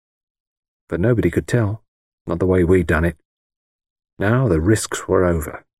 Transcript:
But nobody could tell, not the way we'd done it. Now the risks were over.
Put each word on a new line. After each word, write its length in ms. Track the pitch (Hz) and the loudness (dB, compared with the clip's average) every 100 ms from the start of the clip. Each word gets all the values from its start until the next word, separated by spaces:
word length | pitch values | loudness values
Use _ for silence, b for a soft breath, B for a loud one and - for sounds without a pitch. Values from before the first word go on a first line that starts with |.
| _ _ _ _ _ _ _ _ _ | _ _ _ _ _ _ _ _ _
But 120 | 82 | -2
nobody 320 | 110 113 85 | 0 2 0
could 160 | 85 - | -2 -2
tell, 360 | 123 104 110 _ _ _ _ - | 0 0 -4 _ _ _ _ -8
not 120 | 87 | -2
the 80 | 92 | 0
way 160 | 92 | 2
we'd 240 | 85 95 85 | 4 2 2
done 180 | 80 85 | 0 -2
it. 120 | - _ _ _ _ _ _ _ _ _ - | -4 _ _ _ _ _ _ _ _ _ -6
Now 280 | 95 123 127 | -2 0 0
the 140 | 80 | 0
risks 460 | 87 107 - - - | 0 -2 -2 -10 -2
were 180 | 92 90 | 0 0
over. 400 | 85 78 - - | -2 -6 -14 -20